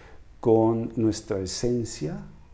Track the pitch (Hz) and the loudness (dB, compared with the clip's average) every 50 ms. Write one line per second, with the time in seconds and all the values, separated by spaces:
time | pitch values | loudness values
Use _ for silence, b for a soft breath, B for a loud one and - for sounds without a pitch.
0 | B B B B B - - - - 120 110 110 113 113 117 113 113 123 - - | B B B B B -20 -12 -2 2 4 6 6 6 4 2 2 -2 -4 -2 0
1 | 113 110 104 - - - 107 98 95 95 - - - 120 123 120 113 110 - - | 0 0 0 -2 -4 -6 -4 -4 -4 -6 -6 -4 -2 -2 -2 -2 -4 -6 -8 -8
2 | 147 151 175 208 202 - - - - - | -8 -8 -8 -10 -12 -14 -18 -20 -20 -20